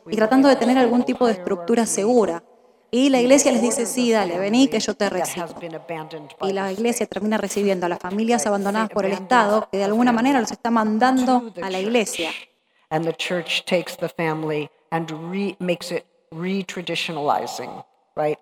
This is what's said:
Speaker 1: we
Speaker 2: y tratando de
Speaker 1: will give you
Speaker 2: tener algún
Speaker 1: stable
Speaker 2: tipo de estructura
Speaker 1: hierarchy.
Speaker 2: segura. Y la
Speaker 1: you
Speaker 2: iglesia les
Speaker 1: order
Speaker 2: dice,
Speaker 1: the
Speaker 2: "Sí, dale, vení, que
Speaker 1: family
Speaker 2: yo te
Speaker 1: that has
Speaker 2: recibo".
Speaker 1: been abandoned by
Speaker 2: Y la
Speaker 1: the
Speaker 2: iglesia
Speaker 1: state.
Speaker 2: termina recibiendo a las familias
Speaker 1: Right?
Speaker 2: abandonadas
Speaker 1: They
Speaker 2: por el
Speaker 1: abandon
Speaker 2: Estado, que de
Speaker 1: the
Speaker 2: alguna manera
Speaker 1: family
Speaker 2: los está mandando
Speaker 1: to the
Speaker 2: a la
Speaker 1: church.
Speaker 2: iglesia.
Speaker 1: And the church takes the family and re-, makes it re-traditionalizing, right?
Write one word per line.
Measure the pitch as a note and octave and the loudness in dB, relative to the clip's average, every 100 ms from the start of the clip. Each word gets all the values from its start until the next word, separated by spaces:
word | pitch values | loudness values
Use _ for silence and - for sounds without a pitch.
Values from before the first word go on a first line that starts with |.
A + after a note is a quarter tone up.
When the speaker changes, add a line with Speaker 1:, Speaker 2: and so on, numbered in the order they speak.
| - | -6
Speaker 1:
we | |
Speaker 2:
y | G#3 | 0
tratando | A3 C4 C#4 | 4 6 6
de | |
Speaker 1:
will | C4 | 6
give | A#3 | 4
you | |
Speaker 2:
tener | B3+ | 4
algún | A#3+ A#3+ | 4 2
Speaker 1:
stable | B3+ | 0
Speaker 2:
tipo | B3 B3 | 2 2
de | |
estructura | G3 F3+ F#3+ F3 A#3 | 2 -2 -4 0 0
Speaker 1:
hierarchy. | A3+ - | 2 0
Speaker 2:
segura. | G3+ B3 F#3+ E3+ - - _ _ - A#3 | 2 4 4 0 -8 -20 _ _ -4 2
Y | C#4 | 4
la | C4 | 4
Speaker 1:
you | |
Speaker 2:
iglesia | B3 C#4 C#4+ | 6 6 6
les | B3 | 4
Speaker 1:
order | A#3 | 2
Speaker 2:
dice, | A3+ A3+ | 0 -2
Speaker 1:
the | |
Speaker 2:
"Sí, | B3+ B3 | 0 2
dale, | A3 F#3+ E3+ | 2 0 -2
vení, | G3 A#3 C4+ | 0 4 4
que | A3 | 2
Speaker 1:
family | G#3+ | -2
Speaker 2:
yo | |
te | G3+ G3+ | -2 -2
Speaker 1:
that | F#3 | -2
has | D#3+ - | -4 -4
Speaker 2:
recibo". | E3 - | -8 -10
Speaker 1:
been | E3+ | -12
abandoned | D#3 - E3 D#3 D#3+ D3 - | -12 -10 -12 -10 -14 -16 -8
by | G3 | -4
Speaker 2:
Y | |
la | G3 G3 | -2 -4
Speaker 1:
the | |
Speaker 2:
iglesia | F#3+ A#3 A#3 G#3 | -2 -2 -2 -4
Speaker 1:
state. | |
Speaker 2:
termina | - G#3 G#3+ | -4 -2 -2
recibiendo | G3+ G3+ G3+ F#3+ F3 | -2 -2 0 0 -2
a | |
las | F3 | -4
familias | F3+ G3+ A3+ A#3 | -6 -4 0 0
Speaker 1:
Right? | A3+ | 0
Speaker 2:
abandonadas | G3+ G3+ G#3 G#3+ | -2 0 -2 -2
Speaker 1:
They | |
Speaker 2:
por | G#3+ F#3+ | -2 -2
el | |
Speaker 1:
abandon | G3 F#3+ B3 | -2 0 2
Speaker 2:
Estado, | G#3 G#3+ - | 4 2 0
que | G3 | -2
de | |
Speaker 1:
the | G3 | 0
Speaker 2:
alguna | A3 B3 | 2 2
manera | A#3 B3+ C#4 | 2 2 2
Speaker 1:
family | |
Speaker 2:
los | G#3+ | 0
está | - A#3 | -4 -2
mandando | A#3 G#3+ G#3+ B3 C4 B3+ B3 | 0 2 2 2 2 4 2
Speaker 1:
to | A#3 | 0
the | F3+ | -8
Speaker 2:
a | F#3+ | -6
la | F#3 | -4
Speaker 1:
church. | G3 | 0
Speaker 2:
iglesia. | A#3+ G3+ - D#3+ - - _ _ _ - | 0 0 -4 -6 -8 -14 _ _ _ -6
Speaker 1:
And | D#3+ E3 | -4 -2
the | |
church | D#3+ - F3+ E3 - - | -4 -4 -4 -2 -4 -2
takes | F3+ D#3 - | -2 -2 -6
the | E3 | -8
family | - D#3+ D#3 D#3 D3+ C#3+ _ - | -4 -2 -2 -2 -4 -6 _ -6
and | E3 E3 D#3 E3+ | -4 -4 -8 -6
re-, | F#3+ G3+ - | -4 -4 -4
makes | F3+ E3+ - | -4 -4 -4
it | E3+ - _ _ | -8 -10 _ _
re-traditionalizing, | D#3+ F3+ G3 F#3+ - E3+ E3 - D#3+ D3 - A#2+ - B2 - - _ _ - | -10 -4 -4 -6 -8 -6 -6 -6 -4 -2 -2 -2 -10 -12 -14 -18 _ _ -4
right? | D3+ D3+ | -2 -2